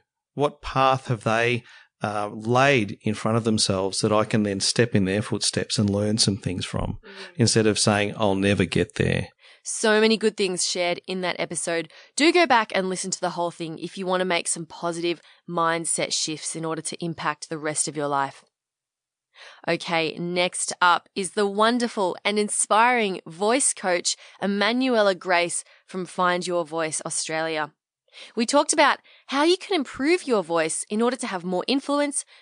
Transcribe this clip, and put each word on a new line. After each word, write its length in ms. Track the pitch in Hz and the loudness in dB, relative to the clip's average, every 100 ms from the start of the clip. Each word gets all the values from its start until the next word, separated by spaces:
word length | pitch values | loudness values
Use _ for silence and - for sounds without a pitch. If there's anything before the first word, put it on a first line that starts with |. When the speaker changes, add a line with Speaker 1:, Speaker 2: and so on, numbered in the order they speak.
| _ _ _ | _ _ _
Speaker 1:
What 300 | - 147 - | -2 -2 -2
path 460 | - 135 135 131 - | -6 2 2 2 0
have 160 | 113 | -4
they, 380 | 117 113 117 120 - - - _ | 0 2 2 0 -4 -18 -20 _
uh, 260 | 107 104 104 | -6 -4 -6
laid 640 | 110 107 123 139 135 101 - | -6 0 2 4 4 0 -4
in 100 | 113 | -4
front 240 | 104 110 113 | -2 0 0
of 80 | |
themselves 560 | 113 110 - 95 95 - | 2 2 2 0 -2 0
that 120 | 110 | 2
I 120 | 107 | 2
can 200 | 107 113 | 2 0
then 160 | 104 98 | 0 0
step 340 | - - 113 | 0 2 2
in 100 | 104 | 2
their 160 | 92 101 | 2 0
footsteps 580 | - 104 - - - - | -2 -2 -2 -2 -2 0
and 120 | 101 | 2
learn 260 | 101 107 110 | 2 0 2
some 220 | - 98 | 0 0
things 260 | - 90 | -4 -6
from?" 360 | - 95 92 - | -6 -4 -4 -6
Speaker 2:
Mm. 40 | - - - - | -12 -18 -4 2
Speaker 1:
instead 300 | 110 117 110 | 4 6 4
of 120 | 101 | 4
saying, 360 | - 101 104 - | 2 2 0 0
"I'll 180 | 104 | 0
never 300 | 95 98 101 | 2 4 4
get 300 | 87 87 87 | 2 2 0
there." 340 | - 87 - 92 _ - - - | 0 0 0 -4 _ -20 -16 -10
Speaker 2:
So 300 | - 220 214 | -2 2 4
many 160 | 220 220 | 4 4
good 180 | 220 214 | 0 0
things 280 | 190 180 - | -2 -2 -2
shared 360 | 185 175 175 - | -2 -2 -2 -4
in 140 | 185 | -4
that 160 | 180 - | -4 -4
episode. 540 | 170 170 - 165 160 - - - | -6 -6 -4 -4 -6 -12 -12 2
Do 160 | 302 | 4
go 140 | 349 330 | 6 6
back 260 | 240 214 | 4 2
and 140 | - 185 | -2 -2
listen 220 | 180 190 | -4 -6
to 100 | - | -6
the 100 | 180 | -4
whole 200 | 170 170 | -4 -4
thing 280 | - 165 160 | -6 -10 -10
if 200 | 180 - | -12 -8
you 80 | 180 | -2
want 160 | 185 | -2
to 20 | |
make 240 | 185 170 - | 0 0 -2
some 160 | - | -6
positive 560 | 160 - 170 170 170 170 - _ - | -8 -8 -6 -4 -4 -4 -8 _ -8
mindset 640 | 170 165 165 160 - 156 | -2 0 0 -2 -4 -4
shifts 420 | - - 151 - 165 | -4 -4 -6 -8 -8
in 80 | |
order 160 | 160 160 | -6 -6
to 240 | - - | -8 -8
impact 460 | 170 156 165 151 - | -8 -6 -6 -6 -8
the 80 | 160 | -8
rest 280 | 151 151 - | -6 -4 -4
of 80 | |
your 140 | 147 143 | -4 -2
life. 360 | 143 135 - _ _ _ _ _ _ _ _ _ - - - - | -2 -2 -6 _ _ _ _ _ _ _ _ _ -20 -20 -10 -4
Okay, 500 | 170 - 165 160 - | -4 -2 -2 -2 -4
next 540 | 175 180 180 - - - | -4 0 -2 -2 -8 0
up 280 | 180 170 - | 2 2 0
is 180 | - 185 | -8 -4
the 140 | - 202 | -2 0
wonderful 680 | 202 220 247 233 - 180 - | 2 2 2 -2 -2 -2 -2
and 140 | 202 208 | -2 0
inspiring 840 | 208 - - 214 240 247 208 180 - | 0 -2 2 4 4 4 0 -2 -8
voice 480 | 160 208 269 - | -2 2 2 2
coach, 420 | - 190 175 - - - - | 0 0 0 0 -6 -10 -6
Emanuela 760 | 196 202 208 247 262 226 202 | -2 0 2 2 2 4 4
Grace 500 | 180 180 175 175 - - _ - | 2 2 2 2 -2 -10 _ -12
from 200 | 190 175 | -10 -6
Find 400 | - 180 180 175 | 0 2 2 0
Your 180 | 175 | -4
Voice 380 | 151 160 156 156 | -2 -4 -4 -4
Australia. 680 | 156 - - 160 165 156 151 - _ _ _ - - | -6 -6 -4 -4 -2 -4 -6 -10 _ _ _ -20 -10
We 120 | - 233 | -4 0
talked 260 | 285 302 | 2 2
about 260 | 330 277 208 _ - - | 4 4 2 _ -20 -6
how 180 | 269 | 0
you 120 | 320 381 | 2 2
can 180 | - 370 | 0 -2
improve 500 | 247 - 277 359 277 | -2 -2 0 0 2
your 160 | 220 | 0
voice 420 | 160 170 160 - - | 2 0 0 -2 -4
in 140 | 214 | 0
order 140 | 233 254 | 0 0
to 80 | 233 | -4
have 180 | 190 | -6
more 200 | 175 185 - | -4 -2 0
influence, 560 | 269 - 285 294 - - - | -2 0 0 0 -4 -10 -12